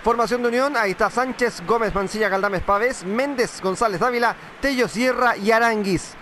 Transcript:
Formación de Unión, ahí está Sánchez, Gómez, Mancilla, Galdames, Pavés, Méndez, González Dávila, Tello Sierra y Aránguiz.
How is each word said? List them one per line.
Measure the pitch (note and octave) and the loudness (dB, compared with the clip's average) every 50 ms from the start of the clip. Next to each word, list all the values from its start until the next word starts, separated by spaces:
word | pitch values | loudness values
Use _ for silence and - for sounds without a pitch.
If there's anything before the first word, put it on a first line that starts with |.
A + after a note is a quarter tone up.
| - | 2
Formación | G#3+ A#3 A#3 A#3 A3 A#3+ B3 | 0 2 2 2 0 0 0
de | B3 A#3+ | 0 0
Unión, | A#3 A#3+ C4 C#4+ D4 | 2 2 0 2 0
ahí | A#3+ A3 G3+ | 0 0 0
está | F#3 - A3+ G3 | 0 0 0 0
Sánchez, | - A#3 B3+ C4 B3 - B3 A#3 - - F3 | 2 0 -2 -2 0 0 0 -2 -2 -4 -2
Gómez, | E3+ G#3+ A#3 A3+ G3+ - | 0 2 2 2 0 0
Mancilla, | G3 G3 F#3+ - G#3+ A3 G3+ | -2 -2 -2 -2 0 0 0
Galdames, | F#3 F#3+ G3 G3+ G3 F3 | 2 2 0 0 -2 -2
Pavés, | - - G3+ G3+ A3 B3+ C4 - F3 | 0 2 2 2 2 0 -2 -2 -6
Méndez, | F3+ G3+ A#3 C4+ C#4+ C#4+ B3 A#3+ F3+ - - - | -4 -2 -2 -2 -2 0 0 -2 -2 -2 -4 -4
González | F#3+ F#3 F3+ A#3+ A3 G3 E3 | -4 0 0 0 0 0 0
Dávila, | G#3+ B3 B3 A#3+ A#3 A#3 F#3+ - - - - - | 0 0 0 2 0 0 0 -2 -12 -18 -14 -4
Tello | - C4+ C#4 B3 A#3+ F#3 | -2 -2 0 0 0 0
Sierra | - G3 B3 B3+ B3 B3 B3+ A#3+ A3 - | 0 0 0 0 2 2 2 0 0 0
y | G3+ G#3 | 2 2
Aránguiz. | A3+ A3 A#3 A#3 A3+ G#3+ G#3 G3 F#3+ D3+ - - - - | 4 4 4 2 2 0 0 0 -2 -2 -4 -6 -16 -18